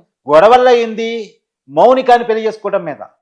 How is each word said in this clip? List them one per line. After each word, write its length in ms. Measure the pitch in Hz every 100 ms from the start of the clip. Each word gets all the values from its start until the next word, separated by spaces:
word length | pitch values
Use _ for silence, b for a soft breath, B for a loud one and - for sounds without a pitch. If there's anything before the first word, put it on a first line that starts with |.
| _ _ 127
గొడవల్లో 380 | 151 208 247 254
ఏంది? 640 | 240 226 220 226 233 196 _ _ _ _
మౌనికాని 540 | 147 214 262 254 240
పెళ్లి 240 | 233 220 220
చేసుకోవడం 360 | 214 196 190
మీద, 180 | 165 127 - _